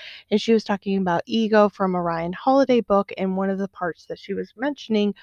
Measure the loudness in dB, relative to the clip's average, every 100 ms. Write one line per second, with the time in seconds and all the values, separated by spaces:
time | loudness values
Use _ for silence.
0 | -18 -18 -2 -2 2 0 2 -6 -2 -2
1 | 0 -2 -2 -2 2 4 4 2 -2 -2
2 | -2 -4 -6 -4 2 2 4 2 2 0
3 | 0 -4 -4 -2 -2 -2 -6 -6 -8 -8
4 | -14 -14 -8 -8 -8 -6 -6 -6 -2 0
5 | 0 -2